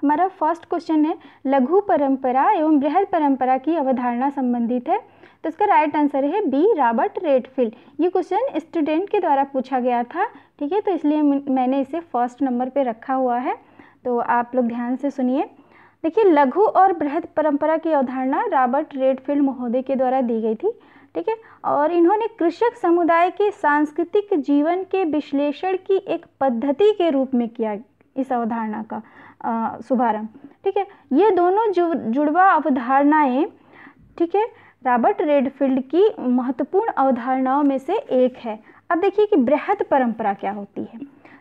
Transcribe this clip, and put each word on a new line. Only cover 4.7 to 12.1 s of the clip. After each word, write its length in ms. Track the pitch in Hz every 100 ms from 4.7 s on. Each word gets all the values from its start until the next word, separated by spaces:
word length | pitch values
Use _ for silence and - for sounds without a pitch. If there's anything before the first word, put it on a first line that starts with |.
| 247 247
है। 100 | 392 - _ - _
तो 40 | 320
इसका 160 | 311
राइट 320 | 415 330 311 302
आंसर 280 | 294 285
है 220 | 285 381 392
बी, 280 | 269 381
रॉबर्ट 440 | 381 240 233 392 415
रेडफील्ड। 520 | 359 269 - - 240 - - -
ये 100 | 339
क्वेश्चन 280 | 370 - 381 539 320
स्टूडेंट 540 | - 339 294 311 403
के 100 | 415
द्वारा 240 | 349 277
पूछा 360 | 277 269 254 262
गया 220 | 247 240
था। 220 | 240 330 403
ठीक 460 | - - - 294
है, 80 | 392
तो 100 | 415
इसलिए 320 | 349 294 302
म-, 200 | 294 277 277
मैंने 320 | 262 254 269
इसे 200 | 269 339
फर्स्ट 420 | 339